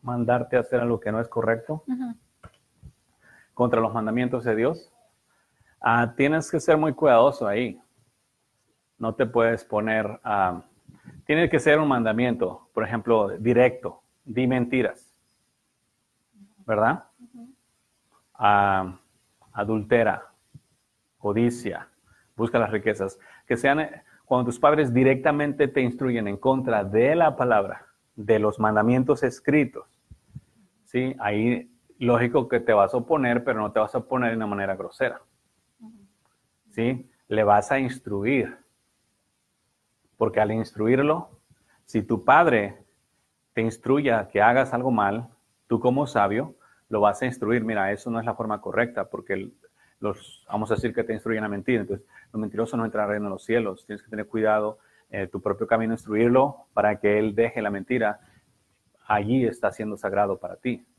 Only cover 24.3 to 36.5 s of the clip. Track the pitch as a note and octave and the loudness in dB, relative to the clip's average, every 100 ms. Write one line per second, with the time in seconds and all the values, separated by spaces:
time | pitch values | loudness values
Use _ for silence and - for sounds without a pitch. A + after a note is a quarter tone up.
24.3 | B2+ A#2+ A#2+ D3 D3+ C#3 A#2+ C3 C3+ D3+ | 0 0 2 4 4 2 4 4 4 0
25.3 | D3 D3 C#3 C#3+ C#3 B2+ B2 C3 A#2 G#2 | 0 -2 0 0 0 -2 -2 -4 -2 -4
26.3 | G2+ C3 C3+ B2+ A2 G2 G#2+ B2+ E3 D#3+ | -2 0 0 0 -2 2 2 4 4 2
27.3 | C3 B2 A2 G2 - - _ _ - G#2 | 2 2 2 0 -8 -18 _ _ -16 0
28.3 | A2 G#2+ G2+ G#2+ G#2+ A2 B2+ C3 C3+ B2+ | 2 2 0 2 2 4 2 2 0 0
29.3 | - - D3+ C#3 - - _ _ - _ | -2 0 2 0 -6 -18 _ _ -20 _
30.3 | - _ _ _ _ _ B2 C3 B2+ G#2 | -20 _ _ _ _ _ -4 -4 -4 -2
31.3 | G#2 A#2 A#2+ - _ _ _ B2 A#2 A#2+ | 0 0 -2 -6 _ _ _ 2 2 4
32.3 | C3+ A#2+ A#2+ A#2 G#2+ G2 B2+ A#2+ D#3 B2+ | 0 0 -2 2 4 4 2 0 0 2
33.3 | A#2+ A#2+ A2 G#2+ A2 G#2+ B2+ - B2+ A#2+ | 0 0 -2 -2 -2 -2 -4 -4 -2 -2
34.3 | A2+ A2 G2+ G2 F#2+ - - C3 - _ | -2 -4 -4 -4 -4 -8 -6 -6 -6 _
35.3 | _ _ _ _ _ A3+ A3+ _ _ _ | _ _ _ _ _ -20 -20 _ _ _
36.3 | _ _ | _ _